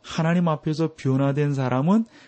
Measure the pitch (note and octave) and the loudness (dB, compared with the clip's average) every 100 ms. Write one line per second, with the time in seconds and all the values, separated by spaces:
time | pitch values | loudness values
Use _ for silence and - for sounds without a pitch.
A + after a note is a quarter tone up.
0 | - - D#3+ F3 E3+ D3+ D#3+ D3+ D#3+ - | -8 -2 0 2 0 0 -2 -2 -4 -2
1 | C3+ C3 C#3 C#3 D3 C#3 B2+ B2+ D3+ A3 | -2 0 0 0 0 0 0 0 2 2
2 | A3+ - | 0 -8